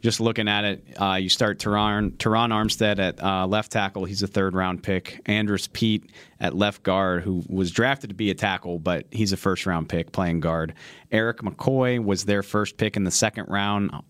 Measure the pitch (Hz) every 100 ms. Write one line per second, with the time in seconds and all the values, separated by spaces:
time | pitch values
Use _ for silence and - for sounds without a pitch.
0 | 117 110 113 113 107 104 104 95 - -
1 | 98 95 92 - 107 98 107 104 107 104
2 | 104 - 113 110 117 110 107 - 110 98
3 | 92 - 95 95 92 107 - 113 98 98
4 | 92 101 101 104 95 92 92 90 - 92
5 | - - - 107 107 98 - - 113 107
6 | - - - - - 80 104 - - 95
7 | 95 90 92 90 80 92 90 85 123 135
8 | 110 101 107 90 104 92 90 87 80 85
9 | - 110 104 95 98 90 95 85 78 85
10 | 82 - 90 85 82 82 80 - - -
11 | - 110 113 117 104 - - 131 127 123
12 | 104 92 104 101 98 104 101 - 107 104
13 | 92 - 110 113 - 101 101 104 101 -